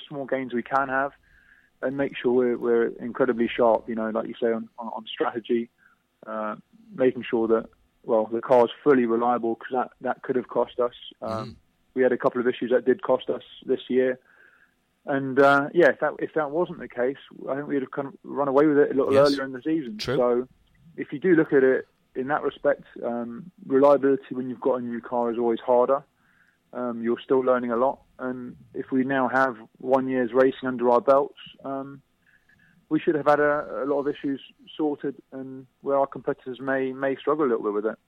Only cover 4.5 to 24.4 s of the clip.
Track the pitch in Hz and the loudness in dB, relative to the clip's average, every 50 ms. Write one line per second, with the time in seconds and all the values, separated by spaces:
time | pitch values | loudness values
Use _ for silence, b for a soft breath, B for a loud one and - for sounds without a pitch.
4.5 | 113 113 113 113 _ - 117 110 - 117 110 - - - - 120 120 120 - - | -2 -2 -6 -10 _ -14 -14 -12 -12 -12 -14 -10 -6 -4 -4 -4 -4 -6 -4 -2
5.5 | 123 117 117 - _ b b b b b b b _ _ - 107 110 110 107 107 | -2 -2 -2 -6 _ b b b b b b b _ _ -14 -10 -8 -6 -6 -6
6.5 | 110 - - _ _ _ _ - 202 - 131 127 - 123 110 - 123 113 113 110 | -8 -10 -14 _ _ _ _ -10 -2 0 2 2 2 0 -4 -4 -2 0 2 2
7.5 | 110 113 - - _ _ _ _ _ _ - - 117 110 107 110 117 113 - - | 2 0 0 -4 _ _ _ _ _ _ -4 0 0 0 0 0 -4 -4 0 4
8.5 | 131 123 117 113 - - - 147 139 131 120 113 113 117 120 123 123 117 117 113 | 4 6 4 4 0 0 2 4 4 6 4 2 2 2 2 0 0 0 -2 -4
9.5 | 113 - - - 131 123 120 - _ - 131 123 123 - - - 127 123 110 - | -4 -6 -6 -6 -4 -4 -4 -4 _ -8 -6 -6 -6 -4 -4 -4 -2 -2 -4 -2
10.5 | - 120 120 - - - 120 120 - - - - - - 117 110 110 110 107 110 | -2 -2 -2 0 -2 -2 -2 -2 -4 -8 -20 -20 -16 -12 -8 -8 -6 -8 -8 -10
11.5 | 110 - _ _ _ _ _ _ - 131 127 127 123 - 139 131 - 123 117 123 | -14 -20 _ _ _ _ _ _ 0 2 2 2 2 2 0 0 0 0 -2 -2
12.5 | 123 - 127 113 123 120 113 127 123 - - - 127 127 - - 139 - - - | -2 -2 0 0 0 2 4 2 0 2 0 0 0 0 -2 -4 -8 -8 -10 -16
13.5 | - - - - 127 120 - - 123 127 127 131 127 127 b b b b b b | -20 -10 -6 -4 -4 -4 -4 -2 0 0 0 0 -2 -4 b b b b b b
14.5 | b b b b b b _ _ _ _ - - 139 135 135 131 127 139 139 139 | b b b b b b _ _ _ _ -8 -4 -4 -4 -4 0 4 6 6 6
15.5 | 143 139 143 147 - 175 165 131 - - 156 147 143 - 156 - - 160 151 139 | 6 4 2 2 4 4 4 4 4 2 -2 -4 -4 -4 -6 -4 -2 -4 -2 -2
16.5 | 143 170 180 165 165 117 123 120 - 120 123 131 139 - - - - 90 - - | -2 -2 -4 -4 -6 -10 -14 -10 -6 -4 -2 -2 -4 -6 -12 -20 -20 -12 -8 -8
17.5 | 135 143 147 147 143 139 131 - - 143 139 135 - - - 135 127 135 143 139 | -6 -6 -6 -4 -4 -4 -4 -6 -6 -8 -8 -8 -12 -16 -14 -8 -4 -2 0 2
18.5 | 131 143 151 156 143 143 147 147 139 135 127 131 135 135 143 143 139 139 135 135 | 4 4 6 6 6 4 4 4 2 0 0 4 4 6 6 6 4 0 -4 -8
19.5 | 131 123 - 156 160 165 135 117 107 107 - 120 127 127 123 123 120 123 127 - | -10 -8 -4 -4 -2 -2 -4 -6 -10 -8 -4 -2 0 2 2 2 2 0 -2 -4
20.5 | _ _ _ _ _ _ _ - - - 143 - 156 135 170 185 170 156 156 - | _ _ _ _ _ _ _ -16 -12 -12 -10 -10 -6 -2 2 4 4 4 4 4
21.5 | 151 139 131 131 127 - - _ _ _ _ _ - 131 127 139 151 - - 139 | 4 4 6 6 4 2 -2 _ _ _ _ _ -10 -8 -4 -4 -2 -2 -2 -4
22.5 | - - - 143 135 - - - - - - 120 117 120 117 117 117 120 170 - | -6 -2 -2 -2 -2 -2 -6 -16 -14 -10 -8 -6 -6 -6 -8 -8 -10 -14 -16 -18
23.5 | - _ - - 135 135 139 143 143 135 131 139 135 135 - - 127 127 | -20 _ -4 0 4 6 6 6 6 6 4 2 2 0 -2 -6 -8 -8